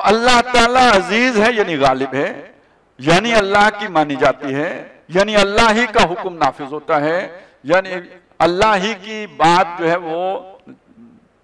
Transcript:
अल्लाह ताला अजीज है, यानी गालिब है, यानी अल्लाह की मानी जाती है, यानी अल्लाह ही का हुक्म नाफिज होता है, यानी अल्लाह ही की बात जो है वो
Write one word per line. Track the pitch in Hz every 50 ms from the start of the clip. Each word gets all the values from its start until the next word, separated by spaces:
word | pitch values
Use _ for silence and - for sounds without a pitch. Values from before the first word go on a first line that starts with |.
| -
अल्लाह | 196 208 226 233 254 247 240 240
ताला | 247 247 240 233 233 247 254 254 247
अजीज | 214 190 180 - 202 226 247 262 247 208
है, | 208 233 247
यानी | 214 202 180 165 135
गालिब | 135 156 135 131 135 131 135
है, | 139 151 190 - 139 160 208 - _ _ _ _ _ _ _ _ -
यानी | 127 151 165 185 214 233 233
अल्लाह | 220 196 196 196 208 208 214
की | 208 208 214 208
मानी | 175 156 151 147 139 131
जाती | 147 139 127 - 147 139
है, | 135 139 151 185 - - - 180 - _ _ -
यानी | 160 185 202 214 214
अल्लाह | 208 196 196 202 220 214 226
ही | 208 226 247
का | 226 208 233 196
हुक्म | 160 175 202 190 185 175
नाफिज | 165 151 135 - - 147 131
होता | 147 151 147 - 160 147
है, | 143 156 165 180 202 - 165 185 - - _ _ -
यानी | 131 170 185 190 190 185 180 175 - - - _ _ _ -
अल्लाह | 160 170 175 185 214 220 214
ही | 190 185 214 226
की | 185 190 214 220 214 214 185 147
बात | - 156 170 175 175 196 170 175 180
जो | 170
है | 160 170 180
वो | 175 160 160 170 180 185 196 196 185 190 196 - _ - 131 _ _ _ _ 220 233 233 240 _ _ _ _ _